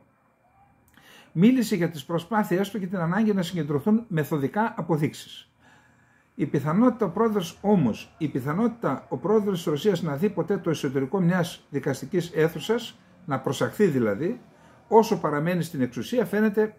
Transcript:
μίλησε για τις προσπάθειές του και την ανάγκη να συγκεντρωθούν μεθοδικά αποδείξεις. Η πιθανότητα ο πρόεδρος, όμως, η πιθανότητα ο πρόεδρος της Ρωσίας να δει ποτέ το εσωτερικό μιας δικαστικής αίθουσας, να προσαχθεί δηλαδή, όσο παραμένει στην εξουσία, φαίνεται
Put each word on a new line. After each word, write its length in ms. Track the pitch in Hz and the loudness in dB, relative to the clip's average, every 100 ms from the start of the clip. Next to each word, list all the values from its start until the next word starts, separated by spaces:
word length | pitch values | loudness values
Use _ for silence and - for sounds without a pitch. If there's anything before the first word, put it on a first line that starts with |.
| _ _ _ _ _ _ _ _ _ _ - - - | _ _ _ _ _ _ _ _ _ _ -20 -20 -8
μίλησε 440 | 160 220 262 220 196 | 4 6 6 2 0
για 140 | 170 | -2
τις 140 | 156 | -4
προσπάθειές 640 | - 170 - 214 208 175 202 | -4 -4 -2 -2 0 0 -2
του 80 | 220 | -4
και 80 | 185 | -6
την 120 | 190 | -4
ανάγκη 340 | 160 190 214 | -2 0 2
να 100 | 196 | 0
συγκεντρωθούν 640 | 170 180 151 147 214 220 233 | -2 -4 -2 -2 2 2 2
μεθοδικά 640 | 160 147 156 135 208 233 - | -4 -2 -2 0 0 -2 -4
αποδείξεις. 680 | 165 151 143 - - - - _ _ - _ _ _ _ _ | -2 0 0 -4 -16 -20 -20 _ _ -20 _ _ _ _ _
Η 120 | - 147 | -6 -2
πιθανότητα 600 | 156 147 180 247 240 196 | -2 0 4 4 2 -2
ο 20 | |
πρόεδρος, 500 | 208 226 208 170 - | 0 0 0 -4 -4
όμως, 540 | 202 202 120 98 - - | 2 4 2 -2 -10 -8
η 100 | 147 | -4
πιθανότητα 800 | 139 127 170 233 233 160 131 - | -4 -4 0 -2 -2 -4 -4 -6
ο 80 | 139 | -6
πρόεδρος 400 | 175 220 202 175 | 0 2 2 -2
της 80 | |
Ρωσίας 380 | 170 147 208 170 | -2 0 0 0
να 140 | 160 143 | -2 -2
δει 140 | 208 | -2
ποτέ 280 | - 160 196 | -2 -2 -2
το 120 | 180 | -2
εσωτερικό 500 | 151 143 135 135 196 | -2 -2 -2 -2 0
μιας 460 | 175 185 170 - _ | 2 2 -2 -6 _
δικαστικής 600 | 139 123 117 127 180 165 | -4 -4 -4 -2 -4 -2
αίθουσας, 640 | 160 160 165 - 233 233 - - - - | 0 0 0 -2 -2 -4 -14 -20 -16 -6
να 140 | 135 | -4
προσαχθεί 460 | - 135 120 - 202 | -2 -2 -2 2 2
δηλαδή, 540 | 131 110 101 170 240 - - - - - | 4 2 0 -4 -6 -12 -20 -20 -20 4
όσο 300 | 220 220 180 | 6 6 2
παραμένει 440 | 160 147 160 175 | 0 0 0 0
στην 180 | 147 139 | -2 -2
εξουσία, 440 | 123 127 - 247 | -2 -2 -2 0
φαίνεται 520 | 175 202 220 214 214 | 0 2 2 2 0